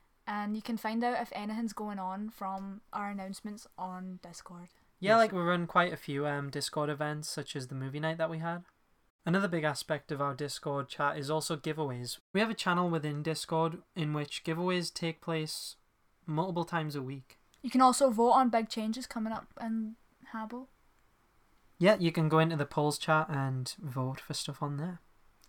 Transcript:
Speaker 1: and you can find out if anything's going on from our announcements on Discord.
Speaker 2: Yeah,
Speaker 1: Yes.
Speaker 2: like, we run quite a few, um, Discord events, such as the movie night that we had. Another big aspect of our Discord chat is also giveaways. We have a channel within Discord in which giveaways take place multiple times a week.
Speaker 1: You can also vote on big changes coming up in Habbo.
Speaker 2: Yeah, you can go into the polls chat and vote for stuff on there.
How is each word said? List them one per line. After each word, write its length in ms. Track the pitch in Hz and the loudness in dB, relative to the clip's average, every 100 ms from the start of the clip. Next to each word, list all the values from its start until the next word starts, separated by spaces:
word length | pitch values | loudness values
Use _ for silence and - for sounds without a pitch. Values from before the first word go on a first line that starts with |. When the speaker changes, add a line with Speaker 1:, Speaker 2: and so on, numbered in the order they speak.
| _ _ - | _ _ -6
Speaker 1:
and 300 | 208 208 214 | -4 -4 -4
you 40 | |
can 140 | 208 226 | -4 -4
find 260 | 214 226 | -2 0
out 180 | 240 247 | 0 0
if 100 | 233 | -4
anything's 380 | - 208 220 233 | -6 -6 -4 -4
going 260 | - 214 196 | -6 -8 -6
on 300 | 185 190 214 | -6 -6 -8
from 520 | - 196 196 196 196 - | -8 -6 -6 -8 -12 -10
our 180 | 208 202 | -8 -6
announcements 560 | 202 190 196 214 208 - - | -6 -8 -8 -10 -12 -16 -10
on 420 | 185 185 185 185 | -8 -8 -10 -12
Discord. 460 | 175 165 - 175 175 _ _ _ | -14 -16 -16 -18 -18 _ _ _
Speaker 2:
Yeah, 120 | 190 | 6
Speaker 1:
Yes. 40 | 226 | 8
Speaker 2:
like, 120 | 220 | 8
we 80 | 190 | 4
run 260 | 170 175 170 | 4 4 4
quite 280 | 185 180 | 4 4
a 40 | 165 | 2
few, 300 | - 139 147 | -4 -2 0
um, 220 | 143 143 | -2 -4
Discord 400 | 143 - 156 147 | -4 -4 0 0
events, 400 | 143 151 151 151 | 0 -2 -4 -6
such 260 | - 143 143 | -8 -6 -8
as 120 | 127 | -6
the 60 | 135 | -6
movie 260 | 135 147 | -6 -2
night 160 | 156 165 | -2 0
that 120 | 160 | -2
we 100 | 160 | -2
had. 240 | 165 170 - _ _ _ _ _ - | -4 -4 -8 _ _ _ _ _ 2
Another 220 | 185 196 | 2 2
big 160 | 170 | 2
aspect 480 | 151 143 - 151 - | 0 0 -2 -4 -2
of 80 | 143 | -2
our 120 | 143 | -2
Discord 560 | 131 143 - 156 139 131 | -2 -6 -6 -4 -4 -4
chat 280 | - 147 156 | -2 -2 0
is 140 | 139 | -2
also 240 | 156 - 160 | -2 -2 -4
giveaways. 640 | 156 151 147 123 120 - _ | -4 -2 -4 -4 -8 -10 _
We 80 | 190 | 0
have 80 | 220 | 0
a 40 | 220 | 0
channel 340 | - 175 180 | 0 2 2
within 340 | 165 151 147 | 2 0 -2
Discord 540 | 151 156 - 160 165 160 - - | -2 -4 -2 0 0 -2 -8 -4
in 160 | 151 | -2
which 300 | 151 147 - | -2 -4 -4
giveaways 500 | - 160 180 180 170 | -4 0 0 0 -2
take 280 | - 165 160 | -4 -6 -4
place 560 | - 160 156 - - - _ _ _ _ - | -2 -2 -2 -6 -10 -14 _ _ _ _ -4
multiple 400 | 156 190 175 160 | 0 0 -2 -2
times 300 | 175 151 143 | -2 -2 -4
a 40 | |
week. 360 | 131 139 - - _ _ | -6 -8 -14 -20 _ _
Speaker 1:
You 80 | 247 | 0
can 120 | 247 | 6
also 280 | 262 247 277 | 8 8 6
vote 220 | 220 240 | 6 6
on 180 | 226 247 | 8 6
big 200 | 226 220 | 4 0
changes 360 | - 220 240 254 | -2 -4 -4 -6
coming 260 | 233 220 | -6 -4
up 160 | 220 - - | -6 -10 -8
in 340 | 226 226 220 226 _ _ - | -4 -2 -4 -8 _ _ -12
Habbo. 320 | 226 214 240 262 _ _ _ _ _ _ _ _ _ _ - | -10 -8 -10 -14 _ _ _ _ _ _ _ _ _ _ 4
Speaker 2:
Yeah, 180 | 180 180 | 6 6
you 120 | 170 | 4
can 160 | 160 156 | 4 4
go 120 | 160 | 6
into 160 | 160 160 | 6 2
the 100 | 143 | 0
polls 320 | - 147 147 | 0 0 2
chat 300 | - 156 160 | 2 2 2
and 440 | 147 135 131 127 - | 0 0 -2 -4 -8
vote 400 | 151 127 131 131 | -6 -4 -4 -4
for 140 | - | -8
stuff 280 | 147 - 139 | -6 -6 -4
on 140 | 147 143 | -4 -2
there. 220 | 165 175 - _ _ _ | -4 -8 -14 _ _ _